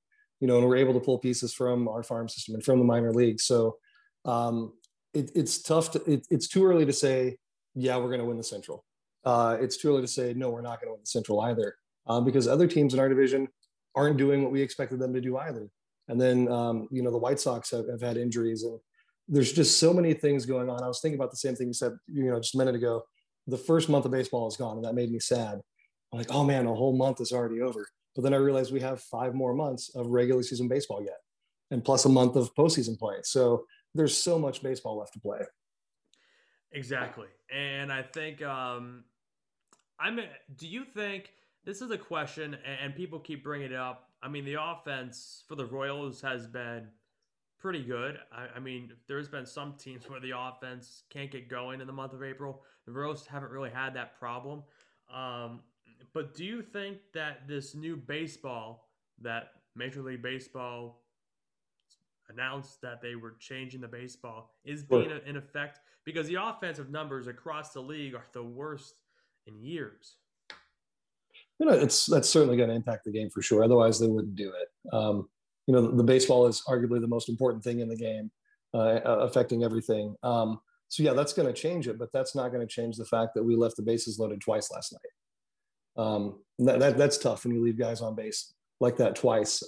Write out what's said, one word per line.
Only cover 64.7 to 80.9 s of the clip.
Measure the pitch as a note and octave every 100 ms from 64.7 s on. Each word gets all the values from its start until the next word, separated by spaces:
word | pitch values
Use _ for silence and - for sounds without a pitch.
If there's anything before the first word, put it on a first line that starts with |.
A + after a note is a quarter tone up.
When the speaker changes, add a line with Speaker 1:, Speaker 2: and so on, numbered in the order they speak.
| D3 C#3
Speaker 1:
Sure. | B2
Speaker 2:
being | G#2+ D3 C#3+
in | C#3+
effect? | - D3 D3 - _ _
Because | - D#3+ D3+
the | F3+
offensive | A3 A3 F3+ D3+ C3+
numbers | D3+ D3+ C3+ B2
across | A#2+ E3 D3+ D3+
the | C#3
league | C3 D3+ C#3
are | B2 -
the | B2
worst | A#2 B2 D3+ C#3+ - _ _ _ _ _ -
in | G#2+
years. | B2 E3+ A2+ G2+ - _ _ _ _ - _ _ _ _ _ _ _ _ _ _
Speaker 1:
You | D#4
know, |
it's, | E3+ C3+ - -
that's | D#3 -
certainly | E3 C#3 B2
gonna | A#2
impact | A#2 A#2 A2
the | A2
game | G#2+ G#2+
for | -
sure. | - G#2+
Otherwise, | A2+ A#2+ A2+ A2
they | A2+
wouldn't | A2 G#2
do | F#2+ G2
it. | F2+ F2 _ -
Um, | A2+ G#2+ G2+ F#2+ _ _ _ -
you |
know, | B2+
the, | A2+ B2
the |
baseball | A#2 C3 B2+ B2+ B2
is | A2+ -
arguably | B2+ A#2+ A#2+
the | A#2
most | A#2 -
important | A#2 B2+ A2+
thing | A#2+ A#2+
in | A2+
the | A2+
game, | A2+ A2 G#2+ - _ _ _
uh, | A#2 A2+ A2+
a-, | A#2+ A2
affecting | A#2 C3 A#2+ A#2
everything. | A#2+ A2+ - G#2+ G#2 G2+
Um, | B2 A#2 A2 A2 _ _
so | _